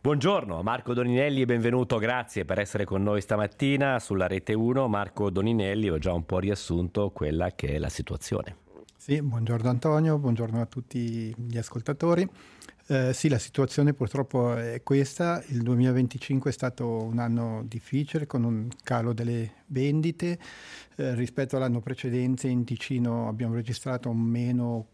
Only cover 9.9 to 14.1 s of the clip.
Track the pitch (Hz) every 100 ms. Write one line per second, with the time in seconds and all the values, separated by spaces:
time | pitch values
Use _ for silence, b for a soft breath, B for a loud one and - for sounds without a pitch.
9.9 | 151 160 151 139 113 113 113 113 123 -
10.9 | 127 117 113 110 113 120 117 110 120 110
11.9 | 147 165 170 190 B B B B B -
12.9 | 139 131 123 160 131 - - 135 - 143
13.9 | 143 117